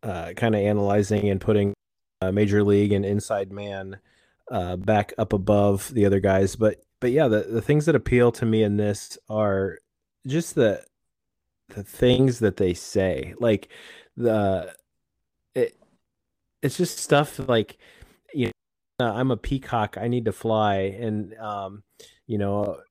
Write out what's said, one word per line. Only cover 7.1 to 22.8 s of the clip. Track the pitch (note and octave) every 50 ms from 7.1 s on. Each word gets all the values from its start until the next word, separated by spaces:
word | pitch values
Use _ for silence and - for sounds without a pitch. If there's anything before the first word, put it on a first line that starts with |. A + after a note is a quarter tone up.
yeah, | B2 D3 D#3
the, | B2 G#2+ G#2 G2
the | - A2+ A2+
things | G#2 - D3 D3+ D3
that | E3 D#3
appeal | B2 - - B2 B2 A#2+ A#2+ A#2
to | - B2
me | A2+ A2 A2 A2
in | G#2 G2+
this | G#2 G#2 G#2 G2+ - - - - - _ _
are | A2 G#2+ G#2+ G2+ G2 F#2+ F#2+ F#2+ - - _ _ _ _ _ _ _ _ _
just | C3 C3+ E3 E3 - -
the, | D#3+ B2 G#2+ F#2+ B1 - _ _ _ _ _ _ _ _ _ _ _ _ _ _ _ _ _
the | - G#2+ G2
things | - - - - B2 B2 B2 C3 C3+ A#2+ -
that | A2+ G2+ F2+
they | - G2+ F2+ F2
say. | - - - - G2+ F#2+ F#2+ E2+ C2+ C2+ E2+ F2+ -
Like, | A#2+ A#2 G#2+ F#2 - _ - - - - - - - _ _
the, | - A#2+ A#2 A2 G#2+ G2+ G2 F#2+ F2+ E2 F#2 - - _ _ _ _ _ _ _ _ _ _ _ _ _ _ _
it, | C3 A#2+ - _ _ _ _ _ _ _ _ _ _ _ _ _ _ _ _ _ _
it's | - C#3 -
just | - F3+ E3+ - -
stuff | - - D#3 C#3+ D3 C#3+ - - -
like, | - A#2+ A2+ G2+ - - _ _ - - _ - _ _ _ _ _ -
you | C#3 B2+
know, | A#2 - _ _ _ _ _ _ _ _ _
uh, | B2 A#2 G2+
"I'm | A2+ C3 C3+
a | B2
peacock, | G#2+ - - C#3+ C3 - - - A#2 G#2+ G#2 -
I | - G#2 A#2
need | A#2+ B2 A#2
to | A2 G2
fly." | - - A2+ A2 A2 G#2+ G#2 G2+ G2 F#2+ G2 G2 G2+
And, | A#2+ A2 G#2+ G#2+ G#2 F2+ A2
um, | A2 A2 G#2+ G#2 G2+ G2 F#2+ G2+ G2+ _ _ _ _ - - _ _ _
you | - A#2
know | G#2 G2+ G2 G2+ G#2 G#2 G2+ E2 -